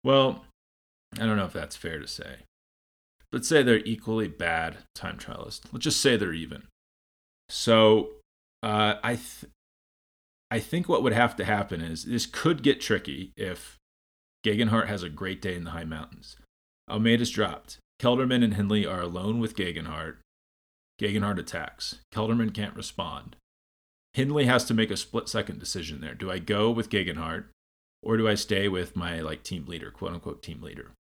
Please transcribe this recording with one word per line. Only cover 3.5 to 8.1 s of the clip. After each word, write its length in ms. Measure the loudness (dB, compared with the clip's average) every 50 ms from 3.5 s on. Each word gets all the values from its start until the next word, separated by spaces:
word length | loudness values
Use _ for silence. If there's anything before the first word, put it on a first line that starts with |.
| 4 6
they're 180 | 8 6 4 4
equally 500 | 4 -2 -6 -6 -4 -2 -2 -2 -2 -4
bad 480 | -4 -4 -2 0 0 0 -2 -4 -6 -10 -20 _ _
time 220 | -10 -10 -8 -8
trialists. 460 | -10 -12 -12 -12 -12 -12 -12 -14 -16 -14 -12 -10
Let's 100 | -2 0
just 160 | 0 0 4
say 160 | 6 6 6
they're 160 | 6 2 0
even. 320 | -2 -6 -6 -8 -12 -14 -16 -20 _ _ _ _ _ _ _ _ _ _ _ _ _ _ _ -10
So, 640 | -6 -2 4 6 8 10 10 10 8 8 4 -2